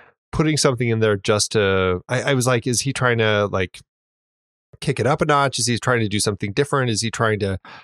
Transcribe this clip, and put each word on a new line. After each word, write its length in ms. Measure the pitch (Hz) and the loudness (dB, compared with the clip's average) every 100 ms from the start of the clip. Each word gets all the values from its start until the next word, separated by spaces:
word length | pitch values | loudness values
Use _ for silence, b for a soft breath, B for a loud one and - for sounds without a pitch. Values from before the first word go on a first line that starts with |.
| b b _ | b b _
putting 260 | - 151 151 | -2 0 2
something 320 | 147 120 120 | 0 0 0
in 100 | 113 | 2
there 180 | 110 101 | 2 2
just 340 | 107 107 - | 0 0 2
to, 480 | 113 98 95 92 90 - | 0 2 2 0 -2 -2
I, 120 | 123 120 | -2 0
I 20 | |
was 140 | 135 123 | 0 2
like, 180 | 123 131 | 0 0
"Is 160 | 120 | -2
he 120 | 139 | -2
trying 240 | - 127 117 | -2 0 2
to, 280 | 110 107 104 | 2 2 0
like, 280 | 95 92 - - _ _ _ _ _ _ _ _ - | -2 -4 -8 -20 _ _ _ _ _ _ _ _ -8
kick 200 | - 127 | -6 -2
it 60 | 113 | 0
up 160 | 156 | 0
a 40 | 160 | 2
notch? 340 | 147 139 - | 2 2 0
Is 80 | 117 | -2
he 100 | 117 | 0
trying 220 | - 120 | 0 0
to 80 | 110 | 0
do 120 | 101 | 0
something 340 | 110 101 104 | -2 -2 -4
different? 360 | 98 143 143 127 | -2 0 0 0
Is 120 | 104 | -2
he 100 | 113 | -4
trying 280 | - 113 107 | -2 0 0
to 200 | 98 95 B B | -2 -4 B B